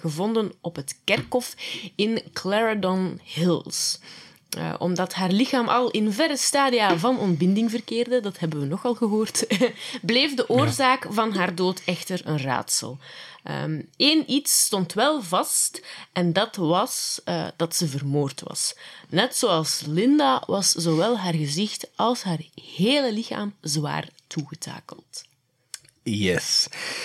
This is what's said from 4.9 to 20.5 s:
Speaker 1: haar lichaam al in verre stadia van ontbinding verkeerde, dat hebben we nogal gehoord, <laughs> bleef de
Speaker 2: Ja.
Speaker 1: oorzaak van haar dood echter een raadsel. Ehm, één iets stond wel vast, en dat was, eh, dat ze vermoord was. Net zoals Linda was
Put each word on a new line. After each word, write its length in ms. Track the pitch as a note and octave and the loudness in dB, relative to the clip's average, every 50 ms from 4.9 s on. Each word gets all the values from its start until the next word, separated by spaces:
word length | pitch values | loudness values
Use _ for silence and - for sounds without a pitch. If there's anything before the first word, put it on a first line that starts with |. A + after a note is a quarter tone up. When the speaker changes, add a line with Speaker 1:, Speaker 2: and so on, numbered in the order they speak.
| F3+ E3+ F#3 F3+ - | 0 0 -2 -4 -2
Speaker 1:
haar 160 | F3+ F#3+ F3 | -2 0 2
lichaam 380 | F#3+ G#3 C4 - C#4+ B3+ A#3 G#3+ | 2 2 2 2 2 2 2 4
al 220 | G#3+ B3 B3+ - | 4 2 2 2
in 220 | - G#3+ G#3+ G#3+ | 2 0 0 2
verre 240 | G3 A3+ D#4+ D#4 C#4+ | 2 2 0 0 0
stadia 640 | B3+ - - - C#4 C#4 C4+ B3 A3+ G#3 F#3+ E3+ E3 | 0 0 2 2 4 4 4 4 4 4 4 4 4
van 200 | F3+ B3 C4 - | 4 2 2 2
ontbinding 520 | G#3 F#3+ E3+ C#3+ F#3 F#3 G3 A3 A#3 A3+ | 2 2 2 4 4 4 4 4 2 0
verkeerde, 500 | A3 A#3 - - A3+ A#3 A#3+ A#3+ B3 B3 | 0 -4 -4 -4 -2 -2 0 2 0 0
dat 180 | G3+ G3+ - - | 0 -2 -4 -4
hebben 220 | F3 D#3+ D#3 D3 | -4 -4 -2 -2
we 60 | C#3+ | -2
nogal 280 | C#3 E3 G3+ - B3 A#3 | -2 -2 -2 -2 -2 0
gehoord, 520 | - A#3+ G#3 G#3+ G#3+ A3 G#3+ - - A3+ - A3+ F3+ B3+ A3+ - | 0 0 2 2 2 0 0 -2 -2 0 0 2 2 2 2 0
<laughs> 280 | - - - - A#3+ | -4 -10 -10 -10 -6
bleef 320 | - E3+ A#3 B3+ C#4+ D4+ C#4 | -2 2 2 4 2 2 2
de 100 | A#3+ - - | 0 0 2
Speaker 2:
Ja. 60 | A#3 | 4
Speaker 1:
oorzaak 520 | B3+ D4 - - - C4+ B3+ C4 C4 - - | 4 4 4 2 4 4 4 4 2 0 -2
van 240 | G#3 A3+ A3 A3+ G3+ | 0 0 0 2 2
haar 180 | F#3+ F3+ F3+ E3+ | 0 0 0 0
dood 280 | F3 F3+ F#3 F#3 - - | 0 0 0 0 -2 -4
echter 360 | F#3 F3 - - - F3+ F3+ - | -4 -4 -4 -4 -6 -6 -4 -2
een 140 | - D#3 D3 | -2 -2 -2
raadsel. 560 | C3 C3+ A#2+ A#2 - - - - - A#2 C3 C3+ - - - - - - - - | 0 0 -2 -2 -2 -2 -2 -2 -4 -6 -10 -14 -16 -18 -18 -18 -18 -18 -20 -14
Ehm, 380 | - - D3 C3+ D3 D3+ D#3 D3 - - _ | -10 -8 -6 -4 -4 -4 -4 -6 -8 -10 _
één 340 | - B3 C#4+ D#4+ D#4+ C4 - | 2 2 4 4 4 2 2
iets 320 | B3 C#4+ C#4+ - - - - | 0 0 0 2 2 2 2
stond 280 | - G#3+ F#3+ F3+ - | 2 2 0 0 0
wel 300 | - G#3 B3 D4 D#4 C#4+ | 0 2 2 2 2 0
vast, 600 | G3 E3 F#3 G3+ D#4 - - - - - - - - - - - - - | -2 0 0 0 0 0 0 0 0 -2 -4 -8 -14 -16 -18 -18 -18 -6
en 200 | - F3+ F3+ F3 | -2 0 0 2
dat 240 | D#3+ F#3+ A3 A3 - | 2 2 0 0 -2
was, 640 | G3 E3+ D3+ E3+ F#3 A3+ - - - - - - - - | 0 0 2 2 2 0 0 -2 -4 -4 -4 -6 -6 -4
eh, 200 | - F3 E3 - E2 - | -4 -4 -4 -4 -6 -4
dat 200 | - F3 E3 - | -4 -4 -2 -2
ze 120 | - F3 D3 | -2 -2 -2
vermoord 520 | C3 C#3 C#3+ C#3 C#3 D3 C#3+ C3+ - - - | -2 -4 -2 0 0 0 0 -2 -4 -8 -12
was. 320 | - - - - - - - - - - - - - | -8 -6 -4 -4 -4 -6 -8 -14 -20 -20 -20 -10 -2
Net 280 | C#3+ F3+ A#3 - - | 0 0 0 0 0
zoals 460 | - B3+ G#3+ E3+ D#3+ D#3 - - - - | 0 2 4 4 2 2 0 -2 -4 -4
Linda 560 | D3 D#3 F3 A3+ C4 D4 D4+ C#4+ C4+ C4 - - | -2 0 2 4 6 6 6 6 4 2 2 0
was 240 | - | -2